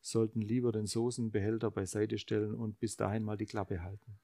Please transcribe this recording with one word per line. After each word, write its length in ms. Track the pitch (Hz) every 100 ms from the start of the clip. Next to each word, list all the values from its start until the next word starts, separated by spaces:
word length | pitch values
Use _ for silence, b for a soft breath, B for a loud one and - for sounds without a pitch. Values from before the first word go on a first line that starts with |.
sollten 400 | - 113 110 117
lieber 300 | 104 120 120
den 160 | 110 107
Soßenbehälter 840 | 113 117 120 113 104 101 113 113
beiseite 460 | 101 95 107 107 110
stellen 380 | - 110 107 110
und 240 | 113 107
bis 160 | 113 -
dahin 280 | 107 107
mal 140 | 107 107
die 80 | 107
Klappe 380 | 110 95 92
halten. 340 | 90 98 - 104